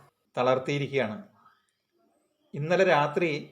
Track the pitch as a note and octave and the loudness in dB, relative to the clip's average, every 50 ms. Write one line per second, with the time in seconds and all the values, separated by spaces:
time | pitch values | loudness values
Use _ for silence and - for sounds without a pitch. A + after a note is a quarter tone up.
0 | - _ _ _ _ _ - C3 B2 B2+ C3 B2+ C3 - C#3+ C#3+ C#3 A#2+ C3+ C3+ | -20 _ _ _ _ _ -4 -2 2 2 2 2 0 -2 -4 -4 -4 -4 -2 -2
1 | A#2 G#2+ G#2+ G2 - - _ _ _ _ _ _ _ _ _ _ _ _ _ _ | -2 -2 -4 -10 -14 -18 _ _ _ _ _ _ _ _ _ _ _ _ _ _
2 | _ _ _ _ _ _ _ _ _ _ - D3 D3 D#3+ F3+ E3+ F#3+ F3+ D#3+ D3 | _ _ _ _ _ _ _ _ _ _ -10 -8 -4 0 2 4 4 4 4 4
3 | D3 D3 - F#3 F3 E3 C#3+ D3 - - | 2 0 0 -2 -2 -2 -2 -4 -8 -12